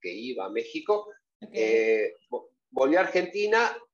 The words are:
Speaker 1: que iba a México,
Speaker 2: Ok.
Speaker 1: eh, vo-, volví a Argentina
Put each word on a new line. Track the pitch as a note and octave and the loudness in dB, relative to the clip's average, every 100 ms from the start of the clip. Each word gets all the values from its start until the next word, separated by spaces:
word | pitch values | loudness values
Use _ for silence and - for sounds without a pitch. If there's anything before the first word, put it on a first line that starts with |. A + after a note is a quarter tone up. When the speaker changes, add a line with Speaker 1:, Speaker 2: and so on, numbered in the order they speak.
Speaker 1:
que | F#2 | -12
iba | F#2+ B2 B2 | -10 -8 -8
a | F#2+ | -6
México, | A2 A#2 - - G#3 G#3 - _ _ | -6 -6 -6 -2 -2 -2 -18 _ _
Speaker 2:
Ok. | - | -12
Speaker 1:
eh, | A2+ A2 A2+ A2+ A2 G2+ - - | -2 2 2 4 2 0 -4 -12
vo-, | B2 - _ _ | -12 -12 _ _
volví | B2+ C3+ E3+ | 0 4 4
a | |
Argentina | F3+ F3+ E3+ G3+ G#3 A3 A#3 - - | 2 0 -2 -2 2 2 2 -2 -16